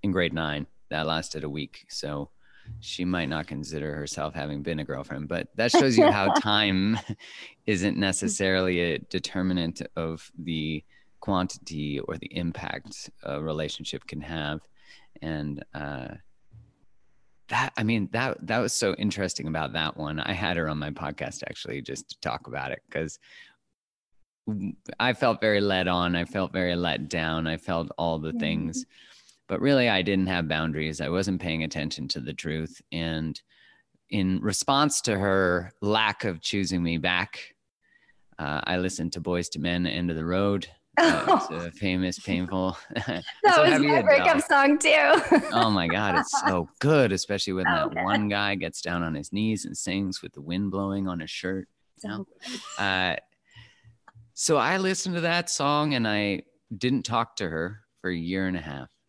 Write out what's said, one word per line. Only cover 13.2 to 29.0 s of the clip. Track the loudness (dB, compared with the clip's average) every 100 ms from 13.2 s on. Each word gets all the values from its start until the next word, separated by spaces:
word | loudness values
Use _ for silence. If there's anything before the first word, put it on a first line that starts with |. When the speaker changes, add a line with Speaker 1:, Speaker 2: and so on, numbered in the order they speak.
Speaker 1:
a | -8 -6
relationship | -4 -4 -4 -6 -10 -10 -10
can | -12
have. | -8 -6 -4 -6 -10 -20 -20 -20 -20 -12
And, | -8 -6 -6 -8 -10
uh, | -10 -8 -8 -10 -14 -18 _ -20 -20 -20 _ -20 -20 -20 _ _ _ -6
that, | -2 -2 -2
I |
mean, | 0 0 0
that, | -2 -2 -4 -2
that | 0
was | 0
so | 0 0
interesting | 0 -2 0 -4 -4 -4
about | -4 -4
that | -2 -4 -4
one. | -6 -4
I | -4
had | -4 -2 -2
her | -2
on | -2
my | -6
podcast, | -6 -8 -6 -8 -8
actually, | -12 -10 -10 -10
just | -8 -12 -12
to | -8
talk | -6 -6 -8
about | -8 -8
it, | -8 _
'cause | -6 -6 -8 -20 -20 -20 _ _ _ _ _ _ _ _ _ -8
w-, | -6 -6 -8 -14 -2
I | 0
felt | 2 2 4
very | 4 4
led | 4 2 4
on. | 2 2 2
I |
felt | 0 -2 -2
very | 0 0
let | 0 0 -2 -2
down. | -2 0 0 -2
I | -4
felt | -2 -4 -2 -2
all | -2 -2
the | -4
Speaker 2:
Mm-hmm. | -2
Speaker 1:
things, | -2 -2 -2 -6 -10 _